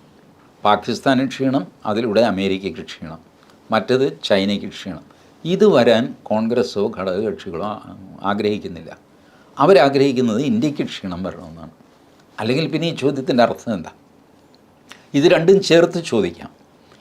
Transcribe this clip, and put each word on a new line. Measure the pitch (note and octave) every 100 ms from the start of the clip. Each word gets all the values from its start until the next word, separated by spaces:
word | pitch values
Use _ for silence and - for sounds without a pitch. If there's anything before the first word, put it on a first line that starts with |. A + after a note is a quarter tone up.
| _ _ _ _ _ _
പാകിസ്ഥാന് | G#2 G#2 - G#2+ C#3 B2+ C3+
ക്ഷീണം, | - C3 C3+ F#3 - G#2+
അതിലൂടെ | G#2+ A#2+ G#2
അമേരിക്കയ്ക്ക് | A2+ F#2+ F#2+ F#2+ G2 D#2+
ക്ഷീണം, | D#2+ - D#2+ E2 - _ _ _ -
മറ്റേത് | A2 G#2 B2+ C3 -
ചൈനയ്ക്ക് | - G2 G2 G2+ G2+
ക്ഷീണം. | - G2 F2 - _ _ _
ഇത് | D#3+ F3+ G#3+
വരാൻ | D3 A#2 A2+ C#3+ -
കോൺഗ്രസ്സോ | - G#2+ A2+ A#2+ - G2+ G#2+ G#2
ഘടകകക്ഷികളോ | F#2+ F2+ A2 E2+ - E2+ G#2
ആ-, | G#2+ F#2 G2 F#2+ -
ആഗ്രഹിക്കുന്നില്ല. | G2 G#2 G#2 G#2 - F2 E2 - _ _ _ _ _ -
അവരാഗ്രഹിക്കുന്നത് | D3 F#3+ C#3 C3+ C#3 B2 A#2+ G#2+
ഇന്ത്യക്ക് | D3 A2 D3 -
ക്ഷീണം | - - F#2+ F2
വരണമെന്നാണ്. | F#2 D#2+ E2 E2 D#2+ - _ _ _ _ _ -
അല്ലെങ്കിൽ | A2+ C3+ D#3+
പിന്നെ | D3+ E3
ഈ |
ചോദ്യത്തിൻ്റെ | C3 B2+ C3 C3 B2+
അർത്ഥം | A#2 - -
എന്താ? | A#2+ - - _ _ _ _ _ _ _ _ _ - _
ഇത് | C#3+
രണ്ടും | E3+ E3 E3 G3
ചേർത്ത് | - E3+ E3+ F3
ചോദിക്കാം. | E3 A2+ F#2+ - - - _ _ _ -